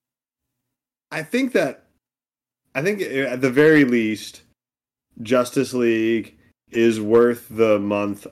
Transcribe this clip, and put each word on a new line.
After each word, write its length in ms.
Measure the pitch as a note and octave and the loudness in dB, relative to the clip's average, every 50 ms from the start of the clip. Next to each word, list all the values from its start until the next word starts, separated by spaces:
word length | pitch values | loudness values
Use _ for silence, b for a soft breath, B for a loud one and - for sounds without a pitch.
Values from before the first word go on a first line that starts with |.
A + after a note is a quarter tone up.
| _ _ _ _ _ _ _ _ _ _ _ _ _ _ _ _ _ _ _ _ _ _ | _ _ _ _ _ _ _ _ _ _ _ _ _ _ _ _ _ _ _ _ _ _
I 120 | - D#3+ D#3 | -12 -12 -8
think 300 | - - B3 C4+ A#3+ - | -6 -4 -4 -2 -2 0
that, 320 | G#3 E3 C3+ A#2 - _ _ _ _ _ _ _ _ _ _ _ _ _ _ _ _ _ _ - | -2 -2 -2 -4 -10 _ _ _ _ _ _ _ _ _ _ _ _ _ _ _ _ _ _ -8
I 80 | C3 | -6
think, 200 | D3 F#3+ G#3+ F#3+ | -4 -4 -4 -4
uh, 280 | F3+ G#2+ B2 C3+ C#3 B2 | -6 -6 -4 -4 -4 -4
at 100 | A#2+ B2+ | -4 -2
the 80 | C3 C3+ | -2 0
very 360 | A#2+ C#3 D3+ D#3 D#3 D3+ C#3+ | 2 4 4 6 6 6 4
least, 560 | B2 B2 A#2+ A2+ G#2+ A2 G#2 - - - - _ _ _ _ _ _ _ _ _ _ _ _ _ _ _ - | 4 2 0 0 -2 -4 -6 -10 -16 -20 -20 _ _ _ _ _ _ _ _ _ _ _ _ _ _ _ -16
Justice 520 | A#2+ G#2+ B2 B2+ B2 - - D3 B2+ B2 C3 | -6 -2 0 0 0 -2 -2 -4 -4 -2 -2
League 640 | B2+ A#2+ A#2 A2+ A2 A2 A2+ A#2 A2 G#2+ - - _ _ _ _ _ _ _ | -2 0 0 0 0 0 0 -2 -2 -4 -8 -16 _ _ _ _ _ _ _
is 280 | - A#2 A2+ A#2 A2+ A2 | -2 0 2 2 2 0
worth 480 | G#2+ G#2 A2 A#2 A#2+ A#2+ A#2+ A#2+ - - | 0 2 4 4 4 4 2 -2 -8 -8
the 300 | A2+ A2 A2+ A2 G#2+ G2+ | -2 0 2 2 2 2
month 460 | G2+ G#2 G#2 G2+ G#2 G#2 G2+ G2 - - | 0 -2 -4 -2 -4 -4 -6 -8 -12 -18